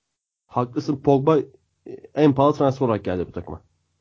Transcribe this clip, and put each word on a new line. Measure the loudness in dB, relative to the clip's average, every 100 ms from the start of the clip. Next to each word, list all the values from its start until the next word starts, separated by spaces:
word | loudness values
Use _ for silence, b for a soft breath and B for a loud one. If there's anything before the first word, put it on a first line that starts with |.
| _ _ _ _ _
Haklısın, | -6 -4 -6 -6 -2
Pogba | 2 2 2 0 -2 _ _ _ -20 -20 -10 2
en | 2 4
pahalı | 2
transfer | 2 -2 0 -2
olarak | -2 -4
geldi | -6 -6
bu |
takıma. | -10 -12 -16 _ _ _ _